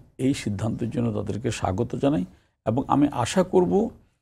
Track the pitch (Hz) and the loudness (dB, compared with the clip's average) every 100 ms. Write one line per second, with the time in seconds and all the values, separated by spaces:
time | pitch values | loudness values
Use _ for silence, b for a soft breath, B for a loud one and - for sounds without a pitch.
0 | - - 131 139 - 98 113 - 117 117 | -8 -4 -2 0 -2 -4 -4 -4 -4 -2
1 | 117 104 104 98 120 - 95 95 120 127 | -2 -2 -4 -4 -4 -2 0 0 -2 0
2 | 139 160 180 - _ _ - 120 - 131 | 0 0 -2 -10 _ _ -2 0 2 2
3 | 147 123 120 196 185 180 180 185 233 - | 2 2 0 2 4 4 4 2 0 -6
4 | _ _ | _ _